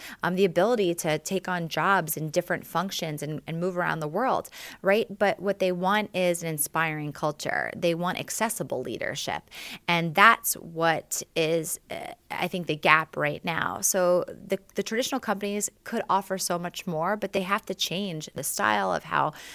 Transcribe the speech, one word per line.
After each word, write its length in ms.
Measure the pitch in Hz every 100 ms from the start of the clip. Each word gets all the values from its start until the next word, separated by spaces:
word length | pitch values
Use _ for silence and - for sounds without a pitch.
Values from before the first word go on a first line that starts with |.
| - -
um, 120 | 175
the 100 | 185
ability 500 | 196 170 208 240 180 170
to 220 | 165 151
take 300 | - 190 185
on 200 | 180 165
jobs 500 | 156 175 190 160 160
in 100 | 156
different 380 | 175 175 170 -
functions 560 | 165 190 - 160 147
and, 180 | 147 151 -
and 120 | 165
move 120 | 180
around 300 | 180 170 160
the 80 | 151
world, 420 | 170 233 156 - - - -
right? 240 | 185 208 - 196
But 220 | 202 -
what 220 | 185 196
they 100 | 185
want 400 | 180 185 208 208
is 300 | 185 180 170
an 60 | 165
inspiring 640 | 156 - 160 160 156 147
culture. 580 | 139 151 147 - 73 60 -
They 180 | 170
want 240 | 165 175 -
accessible 640 | - - 220 - 147 127
leadership. 680 | 127 110 - 143 - 80 - - - - -
And 260 | 170 165
that's 420 | 151 214 - -
what 680 | - 160 165 165 156 - - - -
is, 420 | 156 165 160 - -
uh, 260 | - - - -
I 160 | - 180
think, 180 | 185 160
the 80 |
gap 420 | 156 170 156 160 -
right 280 | 147 147
now. 360 | 180 165 - 92
So 440 | - 190 180 180 -
the, 320 | - - 190 -
the 80 | -
traditional 380 | - 226 269 262
companies 500 | - 196 202 208 202 -
could 180 | - 233 -
offer 260 | 190 - 190
so 220 | - 175
much 260 | 175 -
more, 320 | - 156 170 214
but 160 | 196
they 100 | 196
have 220 | 185 208 -
to 80 |
change 540 | 190 - 170 202 156 -
the 80 | -
style 500 | 139 - 202 208 190
of 120 | 165
how 300 | 156 156 143 - -